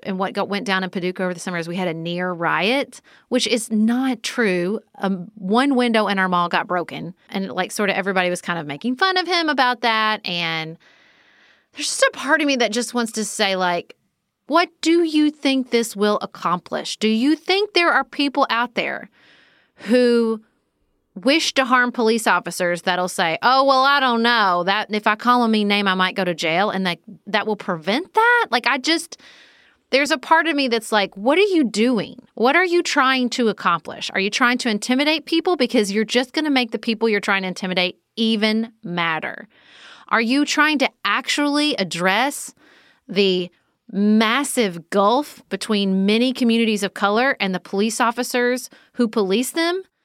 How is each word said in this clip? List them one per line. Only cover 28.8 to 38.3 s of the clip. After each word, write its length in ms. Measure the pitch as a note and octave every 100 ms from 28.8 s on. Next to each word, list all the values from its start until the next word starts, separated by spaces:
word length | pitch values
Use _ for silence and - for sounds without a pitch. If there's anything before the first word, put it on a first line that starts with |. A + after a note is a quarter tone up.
| C#4 E4 - - - - - _ _ _ -
there's 220 | C4 C#4+
a 60 | D4+
part 280 | - E4 E4
of 80 |
me 140 | C#4+ C4
that's 240 | A3+ -
like, 240 | G#3+ F#3+ G3
"What 200 | A3 E4
are 60 |
you 220 | G#4 F4
doing? 560 | A#3 G#3 A#3+ A3+ D#3 - -
What 200 | - A#3
are 100 | D#4+
you 200 | F#4 F4
trying 460 | - D4 C4 C4 A#3+
to 180 | - A3+
accomplish? 640 | F#3+ F#3 E3+ - - -
Are 60 | -
you 100 | G3
trying 280 | - A#3+ B3
to 100 | B3
intimidate 580 | G#3 - B3+ D4 D#4 -
people? 300 | E4 F4+ F4
Because 340 | B3 A#3+ G3+
you're 140 | G3+
just 280 | G#3+ A#3+ C4
gonna 180 | D#4+ D#4
make 200 | C4+ A#3
the 80 | G#3+
people 300 | A#3 A3 A3+
you're 120 | G3+
trying 220 | G3+ G3
to 60 | F#3
intimidate 500 | F3 F#3 F#3 F3+ - _
even 580 | - A3+